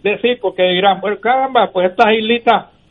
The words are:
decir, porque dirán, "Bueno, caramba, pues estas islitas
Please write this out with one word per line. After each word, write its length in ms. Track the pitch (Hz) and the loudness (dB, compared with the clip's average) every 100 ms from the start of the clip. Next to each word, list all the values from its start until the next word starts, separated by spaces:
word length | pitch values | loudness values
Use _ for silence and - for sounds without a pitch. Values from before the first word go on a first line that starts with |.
decir, 360 | 202 202 240 247 | -6 -2 -2 -2
porque 220 | 190 180 | -4 0
dirán, 360 | 180 180 196 180 | 0 2 0 0
"Bueno, 180 | 190 202 | -4 -4
caramba, 500 | 220 262 262 254 185 | -2 -2 0 0 0
pues 180 | 185 180 | 0 -2
estas 220 | 185 220 | 2 2
islitas 540 | 226 220 233 233 208 - _ _ | 2 0 -2 2 0 -2 _ _